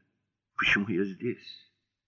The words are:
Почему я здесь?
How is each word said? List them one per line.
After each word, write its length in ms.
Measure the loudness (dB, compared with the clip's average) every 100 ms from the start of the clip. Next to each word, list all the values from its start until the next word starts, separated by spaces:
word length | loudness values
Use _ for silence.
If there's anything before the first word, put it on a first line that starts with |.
| _ _ _ _ _ -2
Почему 300 | 2 2 2
я 140 | 0
здесь? 680 | 0 -2 -6 -6 -10 -20 -20 _ _ _